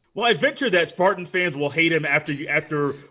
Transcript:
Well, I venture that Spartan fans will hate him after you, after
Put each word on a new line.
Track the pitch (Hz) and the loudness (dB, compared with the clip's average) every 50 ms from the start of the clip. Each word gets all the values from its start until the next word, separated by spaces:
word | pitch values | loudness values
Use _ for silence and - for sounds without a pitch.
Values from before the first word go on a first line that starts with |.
| _ _ _ | _ _ _
Well, | - 233 | -2 0
I | 240 254 | 2 2
venture | 143 247 285 277 - 277 233 | 2 2 0 0 0 0 2
that | 180 175 165 156 | 2 2 2 0
Spartan | - - 180 196 202 180 180 | 0 0 2 2 2 0 -6
fans | - - 180 180 175 139 | -4 -2 -2 0 0 -2
will | 143 147 143 | -2 -4 -2
hate | 123 165 165 165 165 | 0 2 2 2 2
him | 156 151 | 0 0
after | 143 139 151 147 - 147 | 2 0 0 0 -2 -6
you, | 139 151 | -6 -4
after | - 147 156 151 - 151 147 143 139 139 143 - - | -2 -2 -2 -2 -2 -2 -2 -2 -2 -2 -6 -14 -14